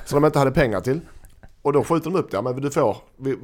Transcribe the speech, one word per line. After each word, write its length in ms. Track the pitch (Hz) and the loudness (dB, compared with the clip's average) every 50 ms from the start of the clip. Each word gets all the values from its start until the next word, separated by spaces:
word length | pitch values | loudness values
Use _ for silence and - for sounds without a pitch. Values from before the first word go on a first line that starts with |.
| - | -8
som 160 | - 135 147 | -2 0 2
de 40 | 147 156 | 2 4
inte 120 | 147 147 | 4 4
hade 120 | 139 135 | 2 2
pengar 300 | 127 165 147 117 104 92 | 2 2 2 2 0 -2
till. 180 | 90 127 135 170 - - - - - - - - - - - _ | -2 -2 -2 -2 -4 -12 -20 -20 -20 -20 -20 -20 -20 -20 -18 _
Och 120 | - 147 139 | -2 0 2
då 100 | 143 120 | 2 2
skjuter 280 | - 165 160 - 156 | 2 0 -2 -2 -2
de 80 | 185 180 | -2 -2
upp 120 | - - | -2 -2
det. 60 | - 95 | -4 -4
Ja, 40 | |
men 200 | 113 127 123 135 | -4 -4 -4 -4
du 100 | 139 143 | -4 -4
får, 260 | 139 165 139 110 98 - - - _ - | 0 2 2 2 0 -2 -8 -20 _ -10
vi, 180 | 127 135 127 95 | -6 -6 -6 -4